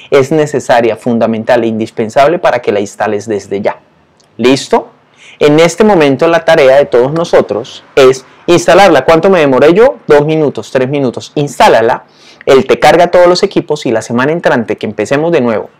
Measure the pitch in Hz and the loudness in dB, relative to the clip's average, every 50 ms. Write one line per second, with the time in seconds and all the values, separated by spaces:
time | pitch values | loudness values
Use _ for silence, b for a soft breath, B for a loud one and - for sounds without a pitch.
0 | B B 135 143 131 135 160 156 151 147 - 123 - - 127 117 117 113 107 - | B B 0 0 0 0 -2 -2 -2 -2 -4 -6 -2 -2 0 0 0 0 -2 -4
1 | - 123 117 113 113 113 113 110 113 - 127 120 113 113 110 110 113 110 - - | -4 -4 -2 -2 -2 -2 -4 -4 -2 -2 -2 0 0 -2 -4 -6 -6 -8 -6 -8
2 | 113 104 - 143 139 151 170 170 - 156 123 120 - 117 104 101 104 - - - | -8 -4 0 0 0 0 0 -2 -2 -2 -2 -2 -4 -4 -4 -4 -4 -6 -8 -6
3 | 107 104 107 104 104 117 104 98 - - 101 98 104 - - - _ _ _ _ | -6 -4 -6 -6 -6 -6 -8 -8 -8 -8 -8 -6 -6 -6 -8 -8 _ _ _ _
4 | _ _ _ _ _ _ _ - 113 127 139 135 - - 233 - - - _ _ | _ _ _ _ _ _ _ -2 0 0 0 0 -2 -2 -2 -4 -4 -4 _ _
5 | _ B B B B B B B - 147 147 156 165 175 - - 220 214 202 170 | _ B B B B B B B 0 2 2 4 2 2 2 0 2 2 2 2
6 | 147 139 135 123 165 165 170 160 - - 165 160 139 131 131 143 143 - - 120 | 2 2 0 0 0 0 0 0 2 2 2 4 4 4 4 4 2 2 2 0
7 | 123 135 156 165 170 170 185 151 113 - 101 104 123 - - - - _ - 147 | 0 0 -2 -4 -4 0 0 0 0 0 -4 -8 -8 -10 -16 -20 -16 _ 0 2
8 | 135 127 135 - - b b b b - 175 170 - 180 170 185 202 185 156 131 | 2 2 2 0 -6 b b b b 0 0 0 2 2 4 4 4 4 2 2
9 | 127 - 165 160 170 196 190 170 151 139 131 127 139 156 175 208 240 277 - - | 2 2 0 2 2 0 0 2 2 0 2 2 2 2 4 4 2 2 0 -2
10 | _ - 151 147 147 156 156 156 151 131 - 113 104 - - 131 127 127 147 143 | _ 2 2 2 2 0 -2 -2 -2 -2 -4 -6 -10 -6 -4 -4 -4 -2 -4 -4
11 | 135 120 - 113 - - - 147 143 143 - - 226 196 147 113 113 117 135 - | -4 -4 -6 -8 -12 -10 -8 -6 -6 -6 -2 0 2 2 2 2 0 0 -2 -4
12 | - B B B B B B B B - 139 131 107 - 117 - - 151 165 170 | -8 B B B B B B B B 2 2 2 2 0 -2 0 2 2 4 2
13 | 175 175 - 180 175 175 180 180 208 196 - 185 - - 151 151 - 135 110 110 | 2 2 2 4 4 4 2 0 -2 -2 -2 -4 -4 -4 -6 -6 -4 -4 -4 -4
14 | - - 117 120 127 147 160 170 - 170 151 123 110 - 104 - - 110 101 - | -4 -4 -4 -2 -2 -2 -2 -2 -2 -2 -2 -2 -4 -4 -6 -8 -8 -10 -6 -6
15 | 104 - 139 143 160 170 170 147 123 117 110 98 - - _ | -4 -4 -2 -2 -2 0 -2 0 0 -2 -2 -4 -6 -10 _